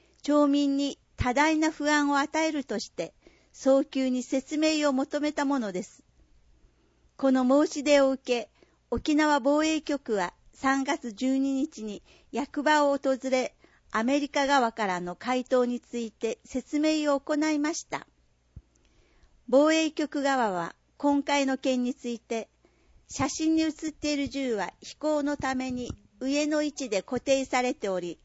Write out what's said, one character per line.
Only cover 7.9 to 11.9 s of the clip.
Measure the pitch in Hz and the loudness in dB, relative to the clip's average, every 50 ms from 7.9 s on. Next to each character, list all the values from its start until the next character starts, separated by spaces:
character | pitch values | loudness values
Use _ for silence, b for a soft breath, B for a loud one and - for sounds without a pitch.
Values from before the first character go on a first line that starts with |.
| 285 285 | 4 6
を | 269 269 | 6 4
受 | 269 262 - | 2 -2 -2
け、 | - 247 240 - - _ b b b b b b - | -4 -4 -4 -4 -8 _ b b b b b b -6
沖 | 240 240 - - 302 | -6 -4 -2 0 2
縄 | 294 311 302 294 285 | 2 4 4 2 2
防 | 226 277 294 302 311 | 2 2 2 2 2
衛 | 311 320 302 | 0 0 -2
局 | - - 294 269 - - 220 | -2 -4 -6 -6 -4 -4 -2
は | 196 175 175 - _ _ - - | -2 -2 -4 -6 _ _ -20 -12
三 | - - 269 269 277 269 | -4 -2 0 0 0 0
月 | 277 285 311 - 240 202 | -2 -4 -4 -6 -10 -8
十 | 196 254 262 269 269 | -4 -2 0 0 0
二 | 269 277 269 262 | 0 0 0 -2
日 | 277 320 - 220 220 | -2 -4 -6 -8 -10
に | 214 | -10